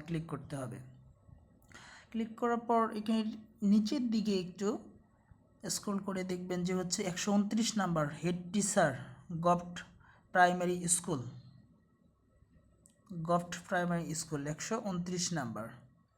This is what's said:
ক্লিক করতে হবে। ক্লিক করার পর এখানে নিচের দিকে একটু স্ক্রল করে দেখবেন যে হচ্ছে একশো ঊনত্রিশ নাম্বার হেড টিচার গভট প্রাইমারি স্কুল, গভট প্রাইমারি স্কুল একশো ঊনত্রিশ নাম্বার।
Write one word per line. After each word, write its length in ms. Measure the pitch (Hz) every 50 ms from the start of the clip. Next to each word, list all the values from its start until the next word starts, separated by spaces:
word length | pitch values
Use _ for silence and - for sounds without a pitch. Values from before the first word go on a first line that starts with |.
| -
ক্লিক 200 | - 165 160 160
করতে 300 | - 143 131 - - 147
হবে। 220 | 135 131 123 - - - - - - - - - _ _ - - - - _ _ _ _ - - - - - - - - -
ক্লিক 240 | - 226 226 226 220
করার 220 | - 240 233 233 233
পর 380 | 233 226 233 226 226 220 226
এখানে 400 | 214 214 - 220 220 220 220 - - - - - -
নিচের 480 | 208 196 208 220 214 - 302 285 247 233
দিকে 300 | 220 220 190 208 196 185
একটু 380 | 175 175 - - 196 202 269 - - - - - - _ _ _ _ _ - _ _ _ _ - - 170
স্ক্রল 300 | 160 - - 214 202 196
করে 260 | 190 - 190 185 185
দেখবেন 400 | 185 180 180 180 180 180 175 175
যে 100 | 185 185
হচ্ছে 280 | 185 180 180 - -
একশো 300 | 202 180 170 - - 208
ঊনত্রিশ 460 | 202 208 202 208 214 220 220 - - 208
নাম্বার 300 | 190 175 170 160 151 143 151 -
হেড 300 | - 175 185 180 - -
টিচার 400 | - 208 190 - - 202 170 147 123 - - - - - - - 175 160
গভট 400 | 170 175 175 175 - - - - - - - - - - - - _ _
প্রাইমারি 560 | - 185 180 180 180 180 175 175 180 180 175 170
স্কুল, 340 | - - - - 160 131 117 120 - - - - - - - _ - _ _ _ _ _ _ _ _ _ _ _ _ _ _ _ _ - _ _ _ _ _ - _ _ _ - 180 170
গভট 340 | 160 165 170 175 175 - - - - -
প্রাইমারি 460 | - 180 175 175 175 170 165 151 160
স্কুল 320 | 160 - - 156 143 139
একশো 340 | 147 151 - - - 220 226
ঊনত্রিশ 520 | 226 202 180 175 175 180 180 180 175 -
নাম্বার। 360 | 175 156 131 117 107 107 110 117 - - - - _ _ _ _ _